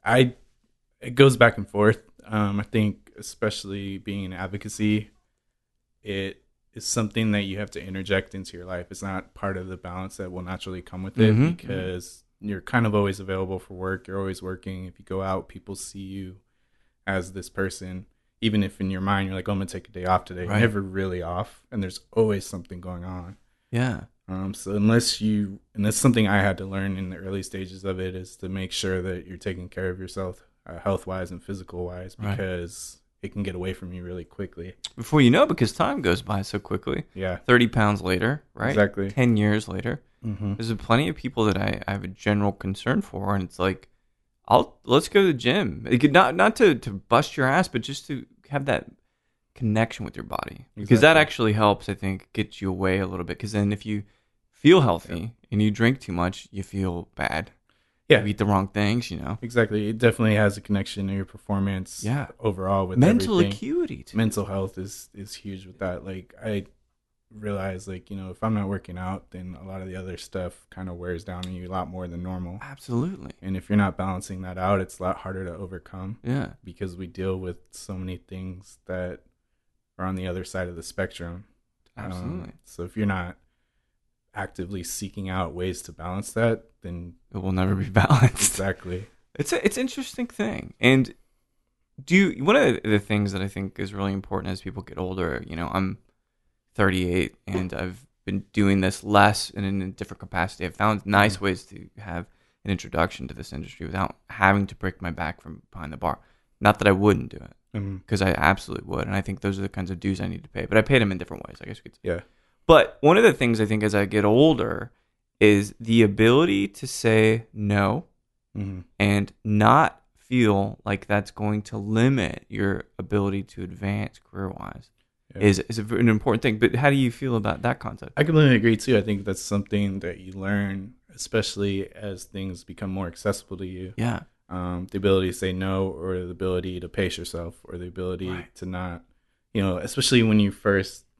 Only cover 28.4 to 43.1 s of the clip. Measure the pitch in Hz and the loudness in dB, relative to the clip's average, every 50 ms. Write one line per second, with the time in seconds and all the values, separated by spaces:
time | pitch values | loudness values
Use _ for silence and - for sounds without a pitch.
28.4 | - 92 95 98 95 92 - - - 95 92 92 90 95 90 90 - 90 92 87 | -10 -6 -6 -6 -6 -4 -4 -4 -2 0 0 0 -2 -4 -6 -6 -8 -12 -14 -8
29.4 | - 104 92 87 90 87 - 92 95 92 90 92 92 92 - 98 95 92 92 - | -6 -6 -6 -6 -10 -10 -8 -6 -4 -4 -4 -6 -8 -10 -8 -6 -6 -6 -8 -10
30.4 | _ _ _ _ _ - 85 85 - 101 98 92 - 92 92 95 92 87 90 85 | _ _ _ _ _ -16 -16 -6 -2 -2 -2 -2 -2 -6 -6 -6 -6 -8 -10 -12
31.4 | - - 101 92 92 - - 90 90 87 90 90 92 95 - - 107 101 98 95 | -12 -12 -12 -12 -12 -12 -10 -8 -8 -8 -8 -10 -12 -14 -12 -8 -4 -4 -2 -2
32.4 | 98 95 92 87 87 85 - - - - - - _ _ _ _ - 98 - 101 | -2 -4 -4 -4 -6 -8 -10 -14 -16 -16 -18 -20 _ _ _ _ -14 -10 -8 -6
33.4 | 98 95 90 90 90 92 92 - 92 87 90 90 90 90 90 90 85 - _ - | -6 -6 -6 -4 -6 -6 -6 -6 -10 -12 -12 -12 -12 -10 -10 -10 -12 -12 _ -10
34.4 | 98 90 - 87 85 - - - - - - - 117 - 151 151 131 120 131 208 | -10 -10 -10 -12 -14 -14 -14 -14 -14 -14 -12 -12 -4 2 6 8 8 8 8 8
35.4 | 285 302 185 - 127 - - - - - 285 254 135 92 87 - - 101 104 98 | 6 4 4 2 0 0 2 0 0 0 0 0 2 2 2 2 0 -2 -4 -4
36.4 | 98 - - 101 - - 104 101 - - - - - - _ 92 95 92 90 - | -4 -4 -6 -8 -6 -6 -6 -6 -4 -4 -4 -4 -6 -8 _ -8 -6 -6 -6 -4
37.4 | - - 123 120 120 113 - 120 107 104 104 98 82 92 92 92 - 117 147 147 | 4 6 6 8 8 6 4 2 4 4 2 0 0 0 0 2 2 0 0 -2
38.4 | - _ _ - - 123 - 107 101 98 - 101 98 98 98 135 127 120 113 104 | -6 _ _ -6 -4 0 4 4 4 4 2 -2 -4 -2 2 2 4 4 4 4
39.4 | 104 107 107 110 - - 92 95 - 123 147 139 - _ _ _ - 113 101 98 | 4 4 2 2 -2 -4 -8 -6 -4 -6 -6 -6 -10 _ _ _ -8 -8 -8 -4
40.4 | 104 98 98 - 113 113 110 101 - - 113 123 151 175 151 - - 127 - 117 | -4 -4 -4 -4 -4 -4 -4 -6 0 2 2 2 2 0 -2 -6 -8 -6 -2 2
41.4 | 110 104 95 95 98 101 101 - - - 98 98 95 92 95 - - 104 104 104 | 2 2 2 2 0 -2 -4 -4 -6 -6 -6 -6 -6 -10 -12 -6 -2 0 0 2
42.4 | 101 101 98 - - 92 98 - - 117 135 202 196 - | 2 0 -2 -4 -6 -8 -8 -4 -2 -2 -2 -2 -2 -4